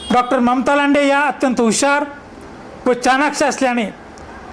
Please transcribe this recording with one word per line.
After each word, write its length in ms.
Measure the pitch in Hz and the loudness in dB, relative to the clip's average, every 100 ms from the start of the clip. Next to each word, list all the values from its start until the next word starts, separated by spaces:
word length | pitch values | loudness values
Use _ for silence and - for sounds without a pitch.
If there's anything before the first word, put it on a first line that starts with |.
| - | -2
डॉक्टर 260 | 247 247 254 | 0 2 2
ममता 360 | 240 262 262 | 2 2 2
लांडे 340 | 285 285 285 277 | 2 2 2 4
या 120 | 277 | 2
अत्यंत 400 | 294 - 269 240 | 2 0 0 2
हुशार 440 | 233 - 277 285 285 - - - - - - - - | 2 2 2 2 -2 -8 -18 -20 -20 -18 -18 -4 -2
व 60 | |
चाणाक्ष 500 | 240 247 262 294 285 | 2 2 2 2 2
असल्याने 420 | 285 - 262 240 196 - - - - - - | 0 2 0 0 -2 -8 -18 -20 -18 -18 -16